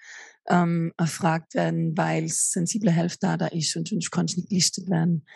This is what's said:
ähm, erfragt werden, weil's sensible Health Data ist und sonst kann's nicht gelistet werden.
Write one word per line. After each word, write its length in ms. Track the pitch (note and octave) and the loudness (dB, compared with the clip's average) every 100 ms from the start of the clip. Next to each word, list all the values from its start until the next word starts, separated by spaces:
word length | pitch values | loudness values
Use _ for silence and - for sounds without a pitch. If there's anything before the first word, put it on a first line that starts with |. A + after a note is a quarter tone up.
| - - - - - | -20 -20 -20 -12 0
ähm, 440 | F3+ E3+ E3+ E3 - | 2 4 2 0 0
erfragt 580 | E3 - F3+ D#3+ D#3+ - | -2 0 0 0 -2 -2
werden, 420 | E3+ E3 E3 D#3 | 0 0 0 0
weil's 540 | D#3+ D#3+ D#3+ - - | 0 0 -2 -2 -2
sensible 400 | - F3 G#3+ G3+ | 0 -2 0 2
Health 300 | E3 E3+ - | 2 2 0
Data 260 | F#3 E3 D#3+ | -2 0 -2
ist 280 | E3+ D3 F3 | -2 -2 -4
und 120 | E3 | -4
sonst 240 | G#3+ - | -4 -2
kann's 240 | - E3 F3 | -2 -2 -2
nicht 140 | - | -2
gelistet 400 | F3+ - - F#3 | 0 0 -2 -2
werden. 360 | F3 E3 E3 - | 2 2 0 -2